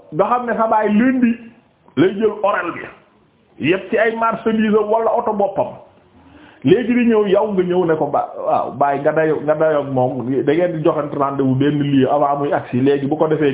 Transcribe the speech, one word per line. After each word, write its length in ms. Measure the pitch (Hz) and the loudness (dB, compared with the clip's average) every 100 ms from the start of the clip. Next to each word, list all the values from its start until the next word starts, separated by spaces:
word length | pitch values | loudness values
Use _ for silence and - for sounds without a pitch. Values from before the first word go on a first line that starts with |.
| - | -6
nga 120 | 151 208 | -2 0
xam 200 | 247 233 | -2 -2
ne 60 | 220 | -2
sa 100 | 226 | 0
baay 220 | 220 220 | 2 2
lundi 440 | 208 262 262 240 233 - - _ _ _ - | 2 2 2 0 -2 -10 -20 _ _ _ 0
lay 180 | 185 202 | 2 2
jël 180 | 220 208 | -2 0
horaire 300 | 202 202 175 | -2 -2 -4
bi, 960 | 127 - - _ _ _ _ _ - - | -8 -14 -18 _ _ _ _ _ -4 -2
yépp 200 | 202 - | -2 -2
ci 80 | 202 | 0
ay 180 | 226 226 | 0 0
marchandises 580 | 226 214 226 220 220 214 208 | -2 -2 -2 0 2 2 2
wala 240 | 226 220 226 | 0 0 0
oto 160 | 220 | -2
boppam. 520 | 202 196 151 123 - - _ _ _ - - - - 127 | -2 -2 -2 -6 -8 -20 _ _ _ -20 -20 -20 -4 2
Léegi 280 | 202 220 247 | 2 2 2
di 60 | 233 | 2
ñëw, 220 | 220 208 | 2 2
yow 160 | 202 214 | 2 0
nga 80 | 190 | -2
ñëw 220 | 180 180 165 | 0 0 0
ne 80 | 156 | 0
ko 120 | 143 | 0
ba, 160 | 143 - - | -2 -4 -6
waaw, 300 | - 127 - | -2 -2 -2
baay 240 | 123 143 139 151 | -2 0 0 0
nga 60 | |
dayo-, 240 | 156 160 147 147 | 0 0 0 0
nga 80 | |
dayoog 360 | 156 160 147 135 | 0 2 0 -2
moom, 320 | 131 127 131 117 135 120 | -2 -2 -2 -4 -2 0
da 60 | |
ngeen 200 | 156 180 | 0 0
di 80 | 160 | 0
joxante 300 | 160 151 147 | 0 0 -4
rendez-vous 400 | 143 139 139 135 131 | -2 -2 0 0 2
benn 220 | 143 147 | 0 0
lieu 320 | 143 139 127 | 2 2 2
avant 300 | 147 143 143 | 2 2 0
muy 100 | 143 | -2
agsi. 280 | 151 - 123 | -2 -2 0
Léegi 240 | 139 143 139 | 2 2 0
bu 100 | 156 | 0
ko 100 | 156 | 0
defee, 260 | 151 147 | 2 0